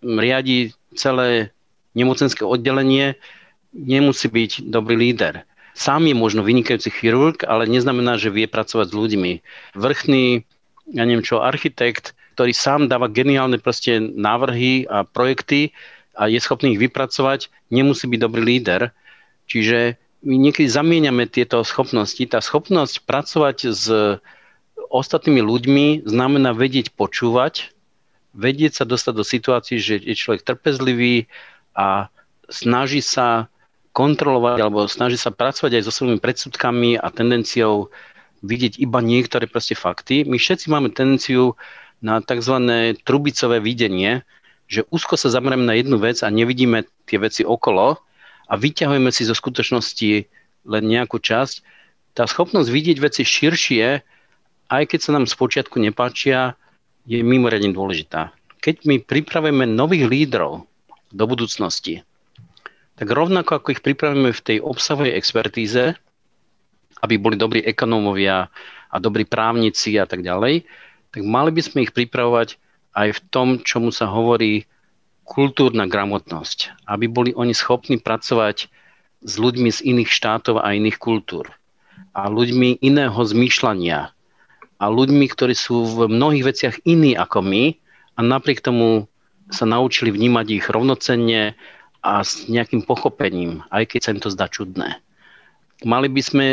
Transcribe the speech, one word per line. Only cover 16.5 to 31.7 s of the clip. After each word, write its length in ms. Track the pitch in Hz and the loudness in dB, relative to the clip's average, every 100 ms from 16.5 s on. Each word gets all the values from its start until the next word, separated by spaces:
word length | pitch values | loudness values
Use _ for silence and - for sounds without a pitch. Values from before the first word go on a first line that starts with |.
| 123 139 | 0 0
ich 80 | 104 | 2
vypracovať, 680 | 123 - 131 - 135 135 - _ _ | 0 -2 -4 -2 -2 -2 -6 _ _
nemusí 400 | 120 139 135 127 | 2 2 2 -2
byť 100 | 120 | -2
dobrý 200 | 117 113 113 123 | 0 0 2 2
líder. 320 | 113 90 120 - _ - _ _ - | 2 0 -2 -6 _ -20 _ _ -8
Čiže 520 | 120 107 120 120 117 _ _ - | -2 0 2 0 -2 _ _ 0
my 100 | 131 | 4
niekedy 280 | 139 143 143 | 4 4 2
zamieňame 640 | 120 160 170 147 123 117 | 2 2 4 2 2 0
tieto 320 | - 120 120 | 0 0 0
schopnosti. 600 | 110 - 127 120 104 - - | 0 -2 -2 0 -2 -4 -2
Tá 160 | 113 | -2
schopnosť 640 | - 151 - 180 139 - - | 0 -2 0 0 0 -4 -4
pracovať 520 | 127 143 165 143 131 127 | -4 -2 0 0 0 -4
s 160 | 104 110 110 104 98 - - _ _ _ - - | -2 0 2 2 0 -8 -20 _ _ _ -18 -4
ostatnými 520 | 127 135 160 - 139 107 | -4 -2 -2 2 2 4
ľuďmi 640 | 120 120 139 143 151 107 | 0 2 4 4 2 0
znamená 480 | 113 131 143 131 113 | 0 2 2 2 2
vedieť 360 | 131 131 110 - | 0 0 -4 -4
počúvať, 760 | 101 - 120 120 139 - - _ _ _ _ _ _ | -4 -2 0 2 0 -4 -12 _ _ _ _ _ _
vedieť 480 | 107 117 139 156 - | -6 -4 2 0 0
sa 40 | 117 | -2
dostať 280 | 123 - | -2 -2
do 120 | 110 104 | -4 -2
situácií, 520 | 123 123 123 - 120 | -2 0 -2 -2 -4
že 240 | 107 104 | -2 -4
je 120 | 104 110 | -4 -6
človek 240 | - 104 | -4 -4
trpezlivý 880 | - 123 - 135 131 120 120 120 113 - - _ _ | -4 -4 -2 -2 0 0 2 0 -2 -10 -20 _ _